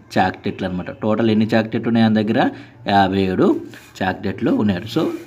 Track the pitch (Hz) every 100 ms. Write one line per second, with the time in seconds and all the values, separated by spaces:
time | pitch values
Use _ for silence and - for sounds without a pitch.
0 | - - 95 - 107 - 95 90 85 -
1 | 110 107 117 107 113 113 113 139 117 117
2 | 113 107 107 113 214 - - - - 101
3 | 95 98 95 92 170 311 - - - -
4 | 95 90 101 92 113 277 147 90 - 160
5 | 170 -